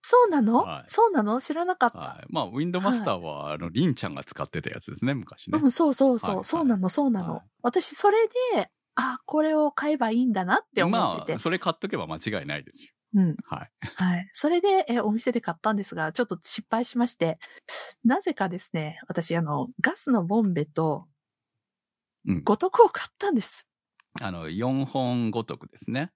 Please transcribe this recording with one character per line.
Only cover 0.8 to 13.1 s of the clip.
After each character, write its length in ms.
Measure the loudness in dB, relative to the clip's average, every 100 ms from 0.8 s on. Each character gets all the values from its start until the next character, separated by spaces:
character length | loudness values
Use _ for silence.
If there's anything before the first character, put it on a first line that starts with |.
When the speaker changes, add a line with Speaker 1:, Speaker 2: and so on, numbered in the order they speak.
Speaker 2:
い。 20 | -4
Speaker 1:
そ 200 | 2 4
う 40 |
な 120 | 4
の？ 160 | 0 -2
知 120 | -4
ら 120 | -4 -2
な 100 | 0
か 120 | 0
っ 40 |
た。 60 | 0
Speaker 2:
は 260 | -12 -14
い。 20 | -6
ま 100 | -4
あ、 40 | -4
ウ 60 |
ィ 140 | -4 -2
ン 40 |
ド 100 | 0
マ 120 | 0
ス 100 | 0
タ 80 | -2
ー 20 |
は、 320 | -4 -4 -8 -6
Speaker 1:
は 60 |
い。 40 | -6
Speaker 2:
あ 20 |
の、 120 | -4
り 160 | 0 0
ん 100 | 0
ち 80 |
ゃ 60 | -6
ん 60 | -8
が 80 |
使 180 | -12 -10
っ 80 | -8
て 120 | -6
た 80 | -8
や 100 | -10
つ 120 | -14
で 60 | -4
す 80 | -4
ね、 80 |
昔 380 | -4 -8 -16 -4
ね。 80 | 2
Speaker 1:
う 60 | 2
ん、 40 |
そ 180 | 4 0
う 40 |
そ 200 | 4 4
う 60 | 4
そ 80 | 0
う。 20 |
Speaker 2:
は 40 |
い 40 | -4
は 40 |
い。 40 | -2
Speaker 1:
そ 160 | 0
う 40 | 2
な 120 | 2
の、 120 | 0
そ 160 | 0 0
う 60 |
な 120 | 0
の。 100 | -2 -8
Speaker 2:
は 40 |
い。 20 | _ _
Speaker 1:
私、 340 | -2 0 -2 2
そ 140 | 4
れ 180 | 4 2 0 0 0
で、 160 | -2 _ _ -4
あ、 240 | -4 -6 -2
こ 160 | 0
れ 140 | 2 2
を 160 | 0
買 220 | 0 -2
え 40 | 0
ば 140 | 0
い 60 | 2
い 80 | 2
ん 60 |
だ 140 | 0 0
な 140 | 0
っ 60 | 0
て 100 | 0
思 120 | 2 2
っ 220 | 0 -2
て 60 | -6
て。 60 |
Speaker 2:
ま 20 | -4
あ、 40 |
そ 100 | -2
れ 100 | 0
買 140 | -2
っ 60 | -4
と 80 | -6
け 100 | -6
ば 100 | -6
間 100 | -6
違 260 | -4 -4
い 20 | -4
な 120 | -8
い 60 |
で 80 | -8
す 140 | -20 -20
よ。 60 | _ _